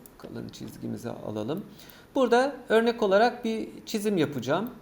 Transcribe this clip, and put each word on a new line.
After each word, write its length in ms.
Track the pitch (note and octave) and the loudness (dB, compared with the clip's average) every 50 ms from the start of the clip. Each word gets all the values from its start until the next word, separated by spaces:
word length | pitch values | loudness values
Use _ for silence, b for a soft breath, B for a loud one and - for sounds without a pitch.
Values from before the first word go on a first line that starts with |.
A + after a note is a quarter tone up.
| - - - - | -20 -20 -20 -18
kalın 300 | - - - A#2 A#2+ A2+ | -16 -12 -12 -10 -12 -12
çizgimize 640 | - - - A#2 - - A#2+ A#2 A2+ G#2+ A2+ A#2 | -12 -12 -14 -14 -12 -10 -8 -8 -8 -6 -8 -10
alalım. 540 | - - - - G#2+ G#2+ G#2+ A#2 D3+ G3 A3 B B B B B B B B B - | -10 -8 -8 -8 -6 -6 -4 -4 -6 -6 -8 B B B B B B B B B 0
Burada 420 | C#4 C4 A3+ A#3 A#3+ C4 C#4+ C#4 - - - | 0 2 4 6 4 4 2 -2 -8 -2 2
örnek 340 | G#3+ A3+ A3+ A#3 A#3 A#3 G#3+ | 4 4 4 4 2 2 2
olarak 420 | G3+ F#3+ G3+ A3+ A#3+ A#3+ A#3+ - | 4 6 6 6 4 2 0 -4
bir 240 | A3+ A3 A3 A3 - - - - | -4 -4 -4 -6 -8 -10 -16 -10
çizim 300 | - - G#3+ G3+ A3 G#3 | -6 -4 -2 0 2 2
yapacağım. 540 | F3 D3 C#3+ - B2 G#2+ B2 D3 F3+ A3 A#3+ - - | 2 2 2 0 -4 -2 0 0 0 -2 -4 -8 -14